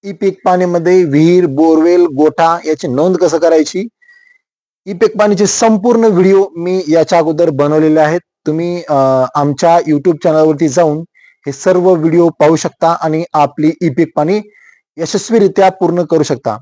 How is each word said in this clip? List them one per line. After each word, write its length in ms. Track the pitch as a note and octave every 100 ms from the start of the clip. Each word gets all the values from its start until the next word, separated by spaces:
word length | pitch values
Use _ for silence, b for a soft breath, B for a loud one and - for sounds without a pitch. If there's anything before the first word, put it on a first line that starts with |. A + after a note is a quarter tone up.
ई 80 | G3
पीक 260 | G3 G3 -
पाणीमध्ये 600 | - F3+ F3+ F3 E3 F#3
विहीर, 420 | E3+ C#3+ D#3+ F3+ F3
बोरवेल, 540 | C3+ D#3+ D#3+ E3 F3
गोठा 580 | F3 C3+ D3+ D3 E3 E3+
याची 240 | D#3 D#3 D#3+
नोंद 280 | B2+ E3+ F3+
कसं 220 | F3 D#3
करायची, 500 | E3 D#3+ D3 F3+ A3+ _ b b b b b _ _ _ -
ई 60 |
पीक 240 | F#3+ A3 -
पाणीचे 280 | G#3 G3 G3+
संपूर्ण 580 | - A#3 A3 A3+ A3+
व्हिडिओ 420 | A3+ F3+ F#3 G3 G3 E3+
मी 260 | F3 F#3 D#3
याच्या 300 | E3 D#3 E3+
अगोदर 320 | D#3+ D#3 E3+
बनवलेले 500 | C#3 C#3+ D#3 D#3 D#3
आहेत. 200 | D3+ E3+ _ _ -
तुम्ही, 360 | D#3 E3+ F3 -
अ, 360 | C#3+ C3+ C3 B2+
आमच्या 440 | D3 D3 C#3 E3+ E3+
YouTube 380 | D#3 D3 C#3+ D#3
चॅनलवरती 440 | F3 D#3 D#3 D3 D#3+
जाऊन 360 | C3+ E3 D3+ E3+ b b b -
हे 60 |
सर्व 400 | C#3 - F3+ F3+
व्हिडिओ 360 | F3+ D#3+ E3 E3+
पाहू 280 | - D3+ D#3+
शकता 360 | E3+ _ E3
आणि 320 | E3+ D#3+ D#3 E3+
आपली 400 | D#3 C#3+ - D3+ E3
ई 60 | E3+
पीक 240 | C3 E3 -
पाणी 240 | D3+ G#3 G#3 b b b _ -
यशस्वीरित्या 760 | E3 G3 - A3+ G3 - F#3+
पूर्ण 320 | F#3 F3+ F3
करू 200 | E3 E3
शकता. 320 | D3 B2 - G#2+